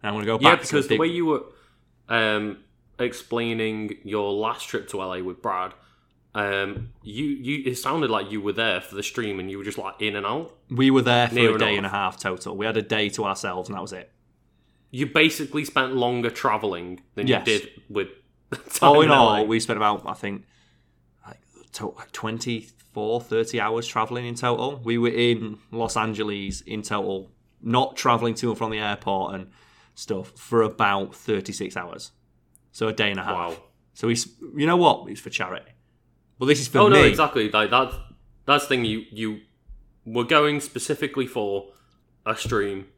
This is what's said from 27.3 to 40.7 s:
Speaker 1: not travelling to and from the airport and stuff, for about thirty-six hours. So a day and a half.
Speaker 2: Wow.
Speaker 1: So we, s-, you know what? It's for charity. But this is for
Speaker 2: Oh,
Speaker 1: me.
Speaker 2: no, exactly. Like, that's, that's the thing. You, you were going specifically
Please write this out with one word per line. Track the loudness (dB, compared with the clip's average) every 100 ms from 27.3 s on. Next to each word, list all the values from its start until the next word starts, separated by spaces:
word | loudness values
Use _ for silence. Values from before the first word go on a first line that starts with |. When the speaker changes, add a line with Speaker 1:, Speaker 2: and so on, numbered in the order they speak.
| _ _ _
Speaker 1:
not | 0 0 0 -2
travelling | 0 2 0
to | -2 -2
and | -2
from | -4
the | -4
airport | -4 -4 -2 -2 -4 -8
and | -12 _ _ _ _
stuff, | -20 -8 -8 -8 -18
for | 0 2
about | 2 2 2 2 -4
thirty-six | -10 -4 -4 -4 -8 -8 -8
hours. | -12 -14 -18 _ _ _ _ _ _
So | -4 -4
a |
day | 0 0
and | 0
a |
half. | -4 -4 -4 -8
Speaker 2:
Wow. | _ _ _
Speaker 1:
So | -4 0
we, |
s-, | 0 -2 _ -12 -2
you | 2
know | 6
what? | 6 6 -2
It's | -14
for | -10
charity. | -6 -6 -8 -12 _ _ _ _ _ _ _
But | 2
this | 2
is | 2
for | 6
Speaker 2:
Oh, | 8
Speaker 1:
me. | 10
Speaker 2:
no, |
exactly. | 8 6 2 2 2
Like, | 2 4
that's, | 2 2 -4 -14 -20 _ _ 2
that's | 2
the | 4
thing. | 0
You, | 0 -2 -6
you | -6 -6 -6 _ _ _ -20 _ _
were | -6 -4
going | 4 4 4 0
specifically | -4